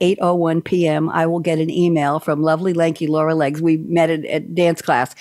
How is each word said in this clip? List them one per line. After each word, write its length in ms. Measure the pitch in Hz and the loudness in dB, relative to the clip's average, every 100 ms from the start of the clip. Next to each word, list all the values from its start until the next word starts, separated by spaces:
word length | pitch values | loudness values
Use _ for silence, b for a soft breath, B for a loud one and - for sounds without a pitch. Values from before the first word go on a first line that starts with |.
eight 180 | 180 196 | 0 0
oh 140 | 175 | 0
one 280 | 175 165 165 | 0 0 0
P 260 | - 180 170 | 0 0 2
M, 200 | 151 160 | 0 0
I 160 | 165 165 | 0 0
will 120 | 170 | -2
get 220 | 165 160 | -2 -2
an 100 | 160 | 0
email 480 | 170 175 160 143 151 | 0 2 2 0 -2
from 240 | - 147 | -2 -2
lovely, 300 | 156 160 185 | 0 0 0
lanky 340 | 170 165 160 156 | 0 0 0 -2
Laura 300 | 156 156 160 | 0 0 0
Legs. 260 | 139 151 | 0 0
We 140 | 165 160 | 0 0
met 340 | 160 170 165 | 0 2 2
at, 140 | 160 | 0
at 280 | - 160 - | -2 -6 -4
dance 300 | 170 170 165 | 0 2 2
class, 320 | - 135 131 - | 0 0 0 -6